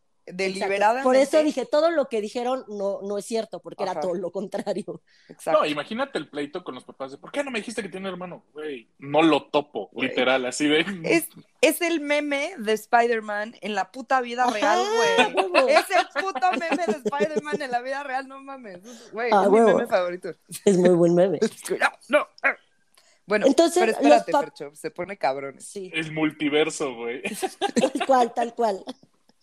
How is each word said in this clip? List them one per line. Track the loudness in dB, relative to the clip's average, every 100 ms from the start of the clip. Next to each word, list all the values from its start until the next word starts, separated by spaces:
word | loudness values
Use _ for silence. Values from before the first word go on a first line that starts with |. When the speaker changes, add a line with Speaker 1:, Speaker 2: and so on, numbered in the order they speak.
| _ _ -16
Speaker 1:
Exacto. | -6
Speaker 2:
Deliberadamente. | -4 -2 -2 2 2 4
Speaker 1:
Por | 4
eso | 4 6 4
dije, | 2 0 0
todo | 2 4
lo | 2 0
que | -2
dijeron | -4 -4 -4 -4 -6
no, | -6 -4 -4
no | -6 -6
es |
cierto, | -4 -4 -4 -10
porque | -14 -6
era | -6
Speaker 2:
Ajá. | -2
Speaker 1:
todo | -4 -4
lo | -4
contrario. | -6 -6 -6 -6 -6 -8 -12 -16 _ _
Speaker 2:
Exacto. | -12 0 2
Speaker 3:
No, | 2
imagínate | -2 -6 -6 -4 -6
el | -8
pleito | -8 -8 -8
con | -12
los | -14
papás | -18 -14 -14
de, | -14
"¿Por | -10
qué | -6
no | -6
me | -6
dijiste | -8 -8
que | -10
tiene | -10 -10
un |
hermano?". | -10 -12 -14 _
Güey, | -12 -10 -12 -14 _
no | -2 4
lo | 6 4 2
topo, | -2 -2 -8 -10
Speaker 2:
Güey. | -6 -4
Speaker 3:
literal, | 0 2 2 0
así | -2 2
de | 2 0 -4
Speaker 2:
Es, | 0 0 0 -10 -20 _
es | 2 2
el | 0 -2
meme | 0 -2 -2 -4 -4 -6
de | -2
Spider-Man | -2 2 4 4 0 -4 -6 -8 -10
en | -6 -4
la | -6
puta | -8 -2 -2
vida | 0 -2 0
Speaker 1:
Ajá, |
Speaker 2:
real, | 2 2 2 2 2
güey. | 2 4 4 2 2
Speaker 1:
huevo. | 2 4
Speaker 2:
Es | 4 4
el | 0 0 -4
puto | -4 -2 -2 0
meme | -2 -2 -2
de | -2
Spider-Man | -4 -2 -2 -2 -6 -6
en | -4
la | -4
vida | -4 -8
real, | -6 -8 -8
no | -14
mames. | -16 -16 -16 -18 -18 -20 -14
Güey, | -6 0
Speaker 1:
Ah, | 2
Speaker 2:
es | 4
mi | 6
Speaker 1:
huevo. | 6 4
Speaker 2:
meme | 2
favorito. | 0 0 -6 -10 -14 _ -2
Speaker 1:
Es | 2 6
muy | 6 6
buen | 6
meme. | 6 4 2
Speaker 2:
<laughs> | -2 -4 -8 -2
No, | -2 -2 -2
no. | 0 0 _ -4 -4 _ _ _ _ _ _ -4
Bueno, | -2 2
Speaker 1:
Entonces, | 2 2 2
Speaker 2:
pero | 0
espérate, | 2 6 4 4
Speaker 1:
los | -2
pap- | -2
Speaker 2:
Fercho, | -8 -16
se | -12 -12
pone | -10 -10 -4
cabrón. | -4 -2 -6 -12
Speaker 1:
Sí. | -16 -14 -10
Speaker 3:
El | -8 -6
multiverso, | -2 -2 -2 0 2 2 0 -6 -6
güey. | -8 -6
Speaker 1:
<laughs> | -8 -8 -8 -6 -2 0
Tal | 0 0 2
cual, | 2 2
tal | 0 -4 -2
cual. | -2 -2 -8 -16 _ _ _ _